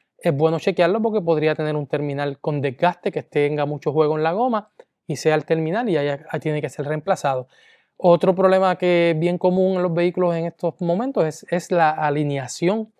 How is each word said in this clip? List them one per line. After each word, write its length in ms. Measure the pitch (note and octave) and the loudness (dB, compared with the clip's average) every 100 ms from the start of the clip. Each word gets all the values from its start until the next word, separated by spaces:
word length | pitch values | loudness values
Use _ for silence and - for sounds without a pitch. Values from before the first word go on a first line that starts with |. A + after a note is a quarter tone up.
| _ _ | _ _
Es 180 | F3 C#3 | -2 2
bueno 240 | D#3+ D#3+ | 2 2
chequearlo 420 | - F#3 E3+ G#3+ | -2 2 2 2
porque 200 | A3 G#3+ | 0 -2
podría 340 | E3 D#3 D#3 D#3 | 0 0 0 0
tener 220 | D#3 D3+ | -2 -4
un 100 | D3 | -4
terminal 520 | D3 D3 C#3 C#3+ C#3 | -4 -4 -4 -6 -6
con 180 | - D3 | -4 -2
desgaste, 500 | C#3 B2+ F3 F3 G3+ | -4 0 -2 -2 -6
que 140 | E3 | -6
tenga 420 | C3 D3+ C#3+ D3+ D3 | -4 0 0 0 -4
mucho 280 | D3 - | -4 -4
juego 240 | C#3+ D3+ D#3 | 0 0 0
en 60 | |
la 100 | D#3+ | -2
goma 360 | F#3 B3+ A3 - _ - _ - | -2 -2 -2 -6 _ -20 _ -10
y 80 | D3 | -4
sea 200 | D#3+ D#3 | 0 0
el 100 | D3+ | 0
terminal 420 | D#3+ D#3+ G3 B3 | -2 -2 -4 -2
y 80 | D#3+ | 0
ahí, 240 | C#3+ C#3+ - | -2 -4 -8
ahí 100 | D#3 | -6
tiene 200 | D#3 D3+ | -4 -4
que 60 | C#3+ | -4
ser 200 | - C#3+ | -6 -6
reemplazado. 600 | D#3 D3+ F#3+ C#3+ C3 B2+ _ _ _ _ - | -4 -2 -2 0 -2 -6 _ _ _ _ -2
Otro 400 | F3+ E3+ F#3 F#3 | 4 4 4 4
problema 420 | F#3+ F#3+ F#3+ F3+ | 4 4 2 2
que 340 | F3+ F3 E3+ | 2 4 4
es 80 | D#3+ | 2
bien 180 | E3+ F3 | 0 0
común 380 | F#3 F#3 F#3+ F#3 | 0 2 2 2
en 80 | |
los 100 | F3+ | 0
vehículos 420 | E3 F3+ F3 F3+ E3+ | 0 0 2 0 0
en 100 | E3 | -4
estos 360 | - F3 - | -4 -6 -4
momentos 420 | E3+ F3 C4 C4+ | -2 -2 -2 0
es, 220 | D#3+ D3+ - | -2 -2 -6
es 220 | F3 - | -4 0
la 200 | F3 D#3+ | 2 2
alineación. 1000 | D#3 D3+ D3 D3 C#3 B2+ - E3+ A3 A3 _ | 2 0 0 -2 -4 -6 -2 0 0 -4 _